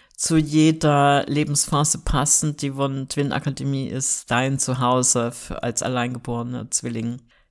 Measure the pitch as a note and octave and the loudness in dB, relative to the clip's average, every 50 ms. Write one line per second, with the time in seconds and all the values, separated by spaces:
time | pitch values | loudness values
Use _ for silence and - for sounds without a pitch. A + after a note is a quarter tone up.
0 | _ _ _ - - - E3 D#3+ D#3 C#3+ D3 D#3 D#3 D#3+ D#3+ D#3+ - D3+ D3 C#3+ | _ _ _ -6 -2 2 2 2 2 4 4 4 6 6 4 4 2 4 4 6
1 | C#3+ C#3+ C#3+ C#3+ - - C#3+ D3 D3+ D3+ C#3+ - - - D#3 C#3+ D3+ - - - | 6 6 6 4 2 0 0 0 0 0 0 -2 0 0 2 0 2 2 0 -2
2 | - - - C3+ C#3+ D3 - - - D3+ D3 D3+ D3 C#3 C3+ C3+ C#3 C#3 C3+ C3+ | -2 0 0 2 2 2 2 2 2 0 -2 -2 -6 -6 -2 -2 -2 -2 -2 -4
3 | C3+ C3 - D3 C#3+ C#3 - C#3 - C#3+ C3+ - C3 C#3 C#3 C3+ C3+ - - C3 | -6 -6 -2 -2 -2 0 -2 -2 -2 -4 -6 -4 -4 -2 -2 -2 -4 -4 -4 -4
4 | C3+ - - - - - A#2 A#2+ B2+ C3+ C#3 - - - B2+ B2+ B2+ B2 B2+ B2+ | -2 -2 -4 -4 -4 0 0 2 2 2 0 -2 -2 -2 -2 0 2 2 2 2
5 | B2 - - B2 A#2 A#2+ A#2+ - - - - - - B2 A#2 - - A#2+ B2+ B2 | 2 2 2 2 0 -2 -4 -8 -10 -10 -8 -6 -4 -4 -4 -2 -4 -2 -2 -2
6 | A#2+ B2+ B2 A#2 - - A#2+ A#2+ A#2+ B2 B2 A#2+ A2 - - - - B2 A#2 A#2 | -2 -2 -4 -8 -6 -6 -6 -6 -4 -6 -8 -8 -8 -6 -6 -6 -4 -4 -6 -4
7 | A2+ A#2 B2 C3 _ _ _ _ _ _ | -4 -6 -6 -8 _ _ _ _ _ _